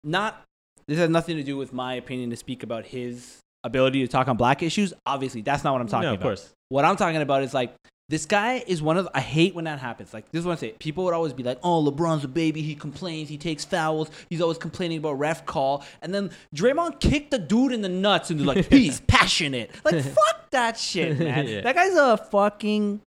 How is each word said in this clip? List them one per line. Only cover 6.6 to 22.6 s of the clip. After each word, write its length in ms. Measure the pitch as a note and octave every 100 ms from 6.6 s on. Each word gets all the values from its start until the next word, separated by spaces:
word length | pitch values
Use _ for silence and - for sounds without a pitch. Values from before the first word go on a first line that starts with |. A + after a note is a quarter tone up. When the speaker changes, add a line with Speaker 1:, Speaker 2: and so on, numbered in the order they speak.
| _
Speaker 1:
What 160 | C3+
I'm 140 | D3+ F#3+
talking 240 | F#3 D#3+
about 200 | C#3+ C#3
is, 100 | C3+
like, 200 | C3+ A#2+ - _ _ _
this 160 | D#3 -
guy 360 | G3+ A3 B3+ A#3
is 140 | F3
one 160 | D3+ E3
of, 100 | F3+
I 80 | C3+
hate 340 | A2+ D3 F3+ E3+
when 80 |
that 160 | D#3+ C#3+
happens. 340 | B2+ A2+ G2+
Like, 160 | A2+ -
this 100 | D#3+
is 40 | F3
what 60 |
I 40 | E3
say. 160 | A2+ -
People 280 | D3+ D3+ F3+
would 80 |
always 180 | E3 E3
be 100 | B2+
like, 160 | A#2+ C3
"Oh, 180 | F3+ E3+ D3
LeBron's 360 | C#3 E3+ D#3 C#3
a 20 |
baby. 340 | C#3 D#3+ D#3
He 140 | D3+ D3+
complains. 540 | D3+ - F#3 D#3+ D3
He 80 | D3+
takes 260 | E3 D3+
fouls. 480 | - F3+ D#3 D#3 D#3 - -
He's 120 | E3
always 160 | E3+ E3
complaining 400 | E3 - F3 D#3+
about 160 | D3+
ref 320 | C3+ D3 D#3+ -
call." 400 | D#3+ C3+ C#3 - -
And 120 | -
then 160 | G3 G3 - -
Draymond 460 | D3 A3+ D4 E4+ -
kicked 320 | - C#4+ D4
the 80 | C4
dude 320 | D3 A3 C4
in 100 | B3
the 60 | G3
nuts 400 | F3+ G3+ F3+ -
and 80 | D#3
they're 60 | C#3
like, 200 | C#3 F3+
Speaker 2:
<laughs> 60 |
Speaker 1:
"He's 280 | C#4 G3 B2+
passionate." 720 | - B3+ F#3+ - D#3 B2+ A2 - -
Like, 180 | E3
fuck 460 | C#3 C#3 D#5 E5 -
that 260 | C4 A#3 A3+
shit, 400 | - F3+ E3 C#3
Speaker 2:
<laughs> 0 |
Speaker 1:
man. 300 | D#3+ C3 C3
Speaker 2:
Yeah. 140 | G#2
Speaker 1:
That 140 | A#3+ C4+
guy's 200 | F#4+ F4
a 220 | C#4 G#3+
fucking 840 | - G3+ G#3 -